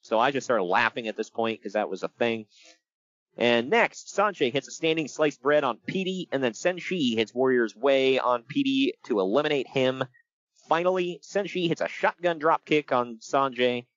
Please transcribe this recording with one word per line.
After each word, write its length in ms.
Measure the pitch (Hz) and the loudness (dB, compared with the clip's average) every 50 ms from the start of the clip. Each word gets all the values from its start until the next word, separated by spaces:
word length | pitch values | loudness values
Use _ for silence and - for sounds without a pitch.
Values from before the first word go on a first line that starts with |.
| _ | _
So 160 | - 117 110 | -2 0 2
I 140 | 117 131 143 | 2 2 0
just 120 | 135 120 | -2 -2
started 180 | - 123 110 95 | 0 0 0 0
laughing 440 | 87 90 107 117 113 - - 117 110 | 2 2 2 2 2 0 -4 -8 -8
at 80 | 104 | -6
this 140 | - 110 - | -6 -8 -8
point 320 | _ - 113 113 110 - _ | _ -4 -2 -2 -2 -4 _
'cause 100 | 107 98 | -6 -2
that 160 | 110 104 76 | -2 -2 -2
was 140 | 92 92 87 | -4 -6 -6
a 60 | 85 | -8
thing. 360 | _ _ 123 117 113 113 107 _ _ - - - - _ _ _ _ _ _ _ _ _ _ _ _ - | _ _ -2 -2 -2 -4 -6 _ _ -20 -20 -20 -20 _ _ _ _ _ _ _ _ _ _ _ _ 0
And 320 | - 120 120 117 117 131 | 2 4 4 4 2 2
next, 440 | 208 233 214 156 - - - - - | 2 2 2 2 -2 -8 -20 -12 -2
Sanjay 380 | - 196 214 190 - 156 123 117 | 0 0 0 0 0 -2 0 0
hits 160 | 139 - - | -2 -6 -6
a 20 | |
standing 380 | - - - 160 160 160 160 123 | -14 -4 -2 -2 0 0 -2 -6
sliced 320 | - - 156 151 147 _ | -2 0 0 0 0 _
bread 240 | _ 135 147 151 147 | _ 2 2 2 2
on 140 | 131 117 - | 0 -4 -4
P 260 | _ - - 190 190 | _ -6 -4 -4 -2
D, 240 | 185 190 185 170 - | -2 -4 -6 -6 -4
and 120 | - 139 135 | -4 -2 -2
then 80 | 123 107 | -2 -2
Senshi 640 | - - 175 185 175 160 - 185 185 147 123 113 | 0 -2 -2 -2 -2 -6 -6 -4 -2 0 0 0
hits 160 | 110 113 104 - | 0 -2 -2 0
Warrior's 400 | 120 131 131 131 123 117 110 - | 0 2 2 4 2 2 0 -2
Way 440 | 107 113 139 139 135 131 135 131 127 | -2 0 2 2 4 4 2 2 2
on 240 | - 120 123 120 117 | 2 0 0 -2 -4
P 200 | 127 - - 139 | _ -2 0 2
D 320 | 135 135 135 135 131 - _ _ | 2 2 2 0 0 -2 _ _
to 140 | - 127 104 | -2 0 0
eliminate 480 | 95 95 101 135 147 151 151 143 123 | 0 2 2 0 0 2 0 -2 -2
him. 380 | - - 135 131 127 131 131 131 131 _ _ _ _ _ _ _ _ _ _ _ - | -2 -2 0 0 0 0 -2 -6 -8 _ _ _ _ _ _ _ _ _ _ _ -2
Finally, 520 | 156 165 175 180 185 185 180 175 175 - _ | -2 0 2 0 0 0 -2 -4 -6 -10 _
Senshi 460 | - - 196 202 175 - 180 180 170 | -6 -4 -4 -4 -4 -4 -2 0 0
hits 120 | 160 - | 0 0
a 80 | 170 160 | -2 -6
shotgun 500 | - - - 170 - _ 175 175 170 160 | -6 0 -2 -2 -2 _ -2 -2 -2 0
drop 280 | 143 165 160 - _ | 2 2 2 0 _
kick 260 | - 156 151 143 - 143 | 0 0 0 2 2 0
on 240 | 127 120 120 117 | 0 0 -2 -6
Sanjay 680 | 113 - - - 139 139 135 127 117 123 123 123 120 123 _ _ | -14 -14 -2 0 0 0 0 0 0 0 0 0 -2 -6 _ _